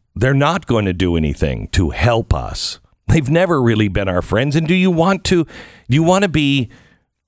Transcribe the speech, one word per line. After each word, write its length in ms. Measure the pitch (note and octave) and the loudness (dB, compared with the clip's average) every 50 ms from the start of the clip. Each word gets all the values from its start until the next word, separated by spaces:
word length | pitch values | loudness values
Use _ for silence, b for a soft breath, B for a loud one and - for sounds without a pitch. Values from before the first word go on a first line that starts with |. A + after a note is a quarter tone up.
| _ _ - | _ _ -6
they're 180 | - A#2 C3 C#3 | -2 0 0 2
not 340 | C3+ C#3+ D3+ E3+ F#3+ - | 2 2 0 0 -2 -2
going 200 | - A#2+ A2 G#2 | -2 -2 0 0
to 60 | F#2+ F2+ | 0 -2
do 240 | F2+ F#2+ F2 E2+ | 0 0 0 0
anything 520 | E2 D#2 C#2+ C#2+ - - D2 B1 A1 G#1 - - | 0 0 -2 -2 -2 -2 -2 -2 -4 -8 -6 -2
to 180 | - F2 C#2+ | -2 -2 -2
help 420 | - - - B2 A#2 A2+ - - - | -2 0 0 0 2 0 0 -2 -2
us. 460 | C#2 A#1 G#1 - - - - - - _ _ _ _ _ - | -2 -4 -8 -8 -8 -8 -8 -10 -12 _ _ _ _ _ 0
They've 200 | - E3 C3+ A#2+ | 0 2 2 2
never 320 | D#3 E3+ F#3 F3+ E3+ C#3 | 2 2 2 2 2 2
really 280 | B2 A#2 A2 G#2+ A2 G2+ | 2 2 2 2 0 0
been 200 | F2+ G#2 G2 F#2+ | -2 -2 -4 -2
our 140 | F2+ F2+ - | -2 -2 -2
friends. 340 | - - A2 C3+ D3 C3+ | -2 0 -2 0 0 -2
And 100 | E3 D#3+ | -2 0
do 80 | D3+ F3+ | 0 0
you 160 | F#3 F#3 F#3+ | 2 2 2
want 340 | F3 D#3+ E3 F#3+ G3 F#3 - | 2 2 0 0 0 -2 -2
to, 200 | - F#3+ E3+ D3+ | 0 0 0 0
do 500 | - - - - - - - _ - B2 | -2 -8 -20 -20 -20 -20 -12 _ -2 0
you 80 | D3+ E3 | 2 2
want 200 | E3+ F#3 G3 G3+ | 4 2 2 2
to 60 | F#3 | 0
be 420 | C#3 D#3 D3 C#3 C#3 C#3 A#2+ - b b b b b b b b b _ _ | 0 0 0 2 0 0 -2 -4 b b b b b b b b b _ _